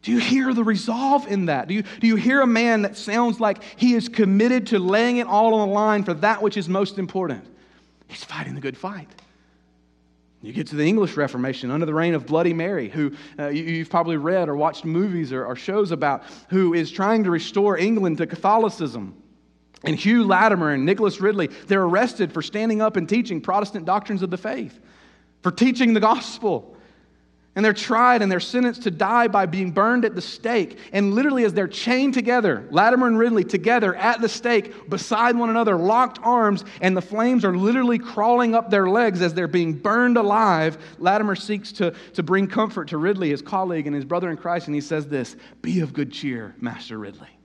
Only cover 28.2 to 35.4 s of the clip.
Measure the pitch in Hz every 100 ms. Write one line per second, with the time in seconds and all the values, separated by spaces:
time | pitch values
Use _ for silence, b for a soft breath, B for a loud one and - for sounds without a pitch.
28.2 | 202 185 175 247 247 233 214 165 196 233
29.2 | 240 202 185 180 185 170 214 247 226 180
30.2 | 175 - 220 240 160 - B 196 202 202
31.2 | 285 262 226 175 185 - - 254 269 254
32.2 | 226 247 214 117 - 151 214 247 247 226
33.2 | 233 226 175 196 165 240 208 180 202 233
34.2 | 226 - 240 233 208 - - 190 - 220
35.2 | 240 240